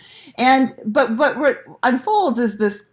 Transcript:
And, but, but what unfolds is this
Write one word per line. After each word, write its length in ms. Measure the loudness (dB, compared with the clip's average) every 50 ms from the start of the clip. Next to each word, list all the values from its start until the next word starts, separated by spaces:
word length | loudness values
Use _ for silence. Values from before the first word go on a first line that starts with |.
| -20 -20 -20 -20 -20 -16 -8
And, 380 | -2 2 2 4 4 2 0 -4 -6 -8
but, 300 | -4 0 0 0 0 0
but 220 | 0 0 0 0 0
what 260 | 0 0 0 -2 -6 -18 -10 -4 -2
unfolds 560 | 0 0 0 0 0 0 2 2 0 0 0
is 180 | -2 -2 -2 -2
this 240 | -2 -2 -4 -6 -12 _